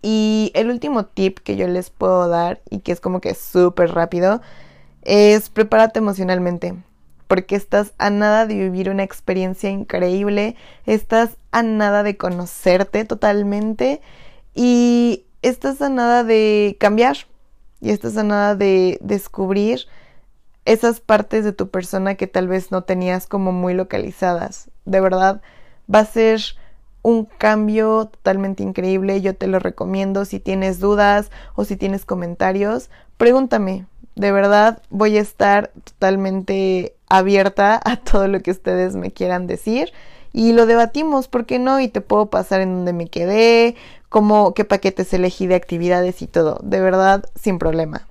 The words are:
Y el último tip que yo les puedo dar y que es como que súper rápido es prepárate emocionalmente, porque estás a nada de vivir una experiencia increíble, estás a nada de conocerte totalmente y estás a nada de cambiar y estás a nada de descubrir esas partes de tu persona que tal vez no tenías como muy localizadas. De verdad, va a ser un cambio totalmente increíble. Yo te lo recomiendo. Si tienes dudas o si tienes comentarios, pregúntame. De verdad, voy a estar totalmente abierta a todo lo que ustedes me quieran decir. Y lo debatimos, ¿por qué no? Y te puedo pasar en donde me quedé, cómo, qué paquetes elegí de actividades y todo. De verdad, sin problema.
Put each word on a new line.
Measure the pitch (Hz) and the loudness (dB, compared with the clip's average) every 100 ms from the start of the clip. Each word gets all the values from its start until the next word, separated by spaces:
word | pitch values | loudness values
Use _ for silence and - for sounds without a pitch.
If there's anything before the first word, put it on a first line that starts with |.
Y | 214 220 214 214 214 | 0 0 2 0 0
el | - 220 | 0 -2
último | 247 294 254 | -4 -4 -4
tip | 202 - 190 190 | -4 -2 -2 -2
que | - 196 | -8 -4
yo | 185 | -2
les | 180 185 | -4 -8
puedo | - 185 185 175 | -4 0 2 2
dar | 170 175 - - | 0 -2 -6 -10
y | 202 | -10
que | - | -6
es | 175 | -6
como | 185 185 | -4 -6
que | 180 | -6
súper | 185 - 180 180 180 170 | -8 -2 2 2 2 0
rápido | 170 170 175 185 202 - - - - - _ | 0 -2 0 0 0 -6 -20 -20 -20 -20 _
es | - 208 208 214 - | 0 6 6 6 0
prepárate | 214 214 220 220 226 | -2 2 4 4 2
emocionalmente, | 214 190 185 180 180 175 175 180 - _ _ - - | -4 -2 -2 -2 -2 -4 -8 -10 -18 _ _ -20 -2
porque | 185 185 202 | -2 0 -6
estás | - 202 208 - | 0 -2 -2 -4
a | 208 | -2
nada | 202 208 214 220 | 0 2 2 0
de | |
vivir | 208 190 185 190 | -2 -4 -4 -4
una | 196 | -4
experiencia | 196 - - 185 185 185 202 | -6 -8 -4 -4 -4 -6 -6
increíble, | 196 - 180 180 190 202 202 214 240 - - - | -6 -6 -2 0 0 -2 -2 -4 -8 -20 -12 -2
estás | 214 - 226 233 - - | -2 2 0 0 -4 -4
a | 233 | -2
nada | 226 214 208 202 | 0 0 2 2
de | 208 202 | 0 -4
conocerte | 185 180 180 - 185 180 196 208 | -6 -6 -8 -2 2 2 2 -4
totalmente | 220 220 214 202 202 208 214 214 254 294 - - - - - | -4 -2 0 0 -2 -2 -4 -2 -2 -4 -10 -20 -20 -20 -14
y | - 247 240 240 240 240 208 _ - | -2 2 4 4 4 2 -2 _ -4
estás | 254 254 277 277 | -4 -2 -6 -4
a | 285 | -4
nada | 254 240 240 | 0 2 2
de | 226 220 214 208 208 202 | 2 2 4 2 0 2
cambiar | 208 214 254 285 - - _ - - _ | 0 4 2 0 -12 -20 _ -20 -20 _
y | 214 | -4
estás | 208 233 220 | -4 -4 -4
a | |
nada | 214 208 202 | -2 0 0
de | 202 196 190 185 - | 2 2 4 2 -2
descubrir | 196 202 - - 190 196 208 254 - - - - _ _ - _ | -4 -6 -6 -8 -2 0 0 -4 -8 -20 -20 -20 _ _ -20 _
esas | - 220 233 226 | 0 2 2 -2
partes | - 214 214 220 | 0 0 0 -2
de | 208 | -4
tu | 196 190 | -4 -6
persona | 185 180 196 190 | -6 -6 -4 -4
que | 196 185 | -4 -4
tal | 185 185 | -2 -2
vez | 185 185 | -4 -4
no | 185 | -6
tenías | 185 185 180 180 - | -4 -4 -2 -4 -6
como | 202 190 | -4 -4
muy | 180 180 | -2 -2
localizadas. | 185 190 - - - 185 175 196 - - - | -4 -4 -6 -8 -4 -2 -2 -6 -12 -20 -18
De | - 190 | -2 0
verdad, | 190 185 190 208 - - - - - | 2 2 0 0 -12 -20 -20 -20 2
va | 214 | 2
a | |
ser | 214 226 226 220 - - - - - - | 2 2 2 2 -4 -12 -16 -20 -20 -4
un | 226 233 | 0 0
cambio | 214 - 214 214 214 214 220 220 214 | -2 -2 0 2 0 0 0 0 -2
totalmente | - 190 190 196 196 | -4 -2 -2 -4 -6
increíble. | 196 190 185 190 196 196 | -6 -4 -2 -2 0 -2
Yo | 190 | -2
te | 190 196 | -4 -2
lo | 190 | -2
recomiendo. | 185 - 185 190 196 196 | -4 -6 -6 -4 -4 -4
Si | 202 196 | -6 -8
tienes | 196 190 190 180 | -6 -4 -2 -2
dudas | 196 208 202 202 208 - - | 0 2 4 2 -2 -14 -12
o | - | -8
si | 208 196 | -6 -4
tienes | 196 196 | -4 -6
comentarios, | - 185 175 175 190 190 202 240 - - - - | -6 -6 -6 -4 -2 0 -2 -4 -8 -20 -20 2
pregúntame. | 233 254 262 226 196 190 190 - - - | 4 4 2 -2 -2 -6 -12 -20 -18 -2
De | 202 | 0
verdad, | 196 202 208 220 220 - | 2 4 6 4 2 -10
voy | 196 214 214 | 0 2 2
a | |
estar | 208 - 196 202 208 - | -2 0 2 2 0 -16
totalmente | - _ 190 196 190 190 190 190 190 185 175 _ _ | -20 _ 0 0 -2 -4 -4 -2 0 -2 -4 _ _
abierta | 190 190 196 196 - 202 226 | 2 4 2 2 2 2 2
a | - 240 | 0 -4
todo | - 196 196 | 2 4 4
lo | 196 | -2
que | 180 | -4
ustedes | 185 190 180 185 196 | -4 -2 -2 -2 -4
me | 185 | -8
quieran | - 180 180 180 | -6 -4 -4 -6
decir. | - - 233 349 - - - - | -6 -4 -4 -4 -10 -20 -20 -10
Y | - 226 | 0 4
lo | 233 226 | 6 6
debatimos, | 233 233 277 320 277 262 | 4 2 0 0 -2 -2
¿por | 254 226 | -4 -2
qué | 247 | -2
no? | 254 269 | 0 0
Y | 247 | 0
te | 208 | -4
puedo | - 208 214 | 0 0 2
pasar | 185 185 190 | -2 -2 -2
en | 190 180 | 0 -2
donde | 180 | -4
me | 175 170 | -6 -6
quedé, | 175 175 208 233 233 233 233 - - _ | -6 -2 2 4 6 2 0 -20 -20 _
cómo, | 214 214 214 202 | 0 4 4 4
qué | - | 0
paquetes | 208 196 196 190 185 | -2 0 0 -4 -2
elegí | 180 180 - 185 | 0 0 -2 0
de | 185 | 0
actividades | - 170 175 180 180 180 | 0 -4 0 2 0 -4
y | - | -4
todo. | 170 156 - | 0 0 -2
De | - 190 | -4 0
verdad, | 190 185 190 196 - | 2 2 2 2 -2
sin | - 214 175 | -6 -4 -2
problema. | 165 160 160 156 - | -2 -2 -4 -8 -14